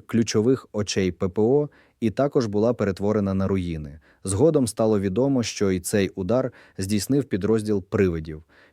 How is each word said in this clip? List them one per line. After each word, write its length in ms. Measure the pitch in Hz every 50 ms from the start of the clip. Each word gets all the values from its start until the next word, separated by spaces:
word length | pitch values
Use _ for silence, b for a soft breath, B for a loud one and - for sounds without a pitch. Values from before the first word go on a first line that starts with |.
| -
ключових 600 | - - 113 110 - - 110 107 127 135 - - -
очей 400 | - 104 - - - 107 95 92
П 180 | 90 - 101 95
П 120 | 90 -
О 280 | 107 117 135 147 147 147 b b b b b _
і 100 | 113 110
також 360 | 101 - 135 143 - 151 120
була 280 | 107 98 104 107 120 120
перетворена 600 | - 107 98 92 - 98 101 107 107 98 98 95
на 140 | 95 95
руїни. 520 | 95 98 95 90 85 82 78 76 69 71 b b b b b -
Згодом 440 | 98 98 101 135 165 156 147 127
стало 320 | 110 - - 113 110 110 101
відомо, 440 | 95 101 92 113 131 139 139 127 113
що 280 | - - - 104 98
і 80 | 95 90
цей 300 | - - - 104 95 90
удар 420 | - 95 92 87 113 131 131 123 B B B B B
здійснив 460 | - 95 95 107 104 - - 131 143 120
підрозділ 600 | - - 95 92 101 110 110 104 107 104 98 90
привидів. 600 | - - 101 98 92 82 82 78 82 78 78 - b b b b b